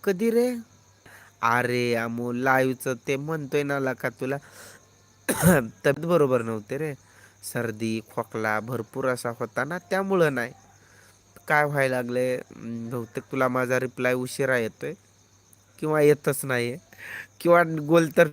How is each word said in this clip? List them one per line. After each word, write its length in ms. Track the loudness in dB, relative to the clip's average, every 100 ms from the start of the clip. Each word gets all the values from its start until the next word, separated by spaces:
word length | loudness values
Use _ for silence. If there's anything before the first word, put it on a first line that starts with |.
कधी 260 | -2 0 2
रे? 260 | 2 0 -2 -12 _ _ _ -20 -20 -20 _
अरे 520 | 0 0 0 0 0
अमोल, 420 | 0 -2 -6 -6 -2
लाईव्हचं 580 | 2 4 2 0 -4
ते 220 | -4 -4 -4
म्हणतोय 460 | -4 -6 -2 -2
ना 160 | 0 -2
लका 300 | -2 -2 -6
तुला, 280 | -6 -6 -6 -10 -20 -20 -20 _ _ _ _ -6
<clears throat> 0 |
तब्येत 760 | 2 4 4 2 -2 0 0 2
बरोबर 360 | 4 4 2
नव्हते 360 | 0 -6 -6 -6
रे, 160 | -6 -10 _ -20 -20 _ -8
सर्दी, 480 | -6 -6 -4 -4 -4 -6
खोकला 460 | -8 -8 -4 -2 -2
भरपूर 480 | -4 -8 -8 -4 -4
असा 200 | -2 -6 -6
होता 240 | -6 -4
ना, 140 | -6 -6
त्यामुळं 560 | -4 -4 0 2 2
नाही. 180 | 2 -6 -10 -20 _ _ -20 -20 _ _ -20 0
काय 160 | 2
व्हायला 320 | 2 2 0 0
लागलंय, 400 | -2 -2 0 -2
अं, 540 | -8 -16 -12 -10 -8
बहुतेक 340 | -8 -8 -10 -8
तुला 160 | -2 0
माझा 320 | 0 0 0
रिप्लाय 340 | -2 -2 -2
उशिरा 420 | -2 -4 -4 0 0
येतोय 380 | -2 -6 -12 -12 _ _ _ _ _ _ _ -8
किंवा 220 | -2 4
येतच 440 | 6 4 0 -4
नाहीये 340 | -2 -2 -2 -6 _ -20 -16 -16 -16 _
किंवा 220 | 4 6
गोल 460 | 6 -2 4 4 4 4
तर 120 | 2